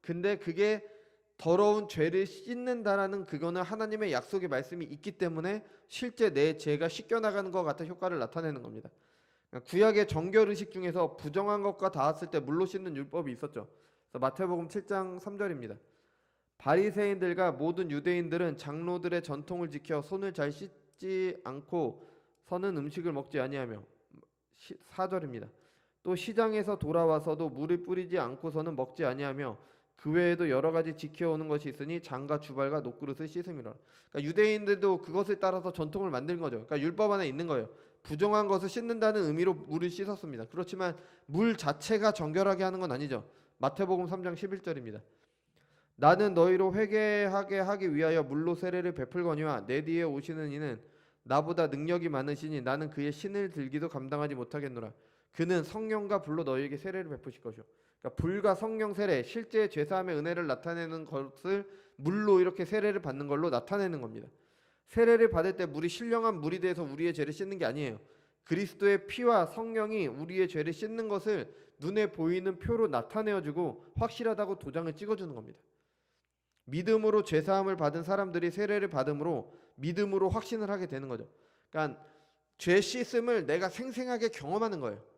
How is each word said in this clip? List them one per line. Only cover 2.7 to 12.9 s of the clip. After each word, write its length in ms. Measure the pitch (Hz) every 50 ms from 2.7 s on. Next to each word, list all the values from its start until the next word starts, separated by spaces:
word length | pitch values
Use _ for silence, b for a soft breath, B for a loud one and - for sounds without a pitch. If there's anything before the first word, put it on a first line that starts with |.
| 247 240 220 208 196 196 196 190 196 202 185
그거는 360 | - - 143 151 170 170 180 196
하나님의 500 | 165 202 220 220 214 214 214 214 190 143
약속의 360 | 123 - - - 196 180 170
말씀이 360 | 139 127 - - 175 175 165
있기 260 | 147 147 147 - 202 190
때문에 520 | - 190 170 165 160 160 185 202 214 208 B B B B
실제 460 | B - - - 247 226 - 233 208 143
내 240 | 139 143 156 156
죄가 320 | 151 - 151 147 143 160 165
씻겨나가는 640 | 160 - 220 - 226 226 220 214 190 202 196 190 175
것 100 | 185 175
같은 240 | 151 139 143 170
효과를 320 | 156 151 151 190 185 175 156
나타내는 440 | 120 110 - 170 165 156 147 131 120
겁니다. 280 | 117 110 110 - - _ b b b b b b b b b b b
그러니까 200 | - 127 120 -
구약의 380 | - 180 208 220 214 208 208 208
정결 400 | 156 156 160 185 190 220 220 202
의식 240 | 208 170 202 - -
중에서 440 | 185 180 175 165 180 170 156 170
부정한 460 | - - 151 147 190 202 202 208 208 196
것과 300 | 202 196 - - 190 180
닿았을 380 | 156 135 147 156 151 180 165
때 100 | - 156
물로 260 | 131 127 147 165 190
씻는 300 | 185 185 196 185 185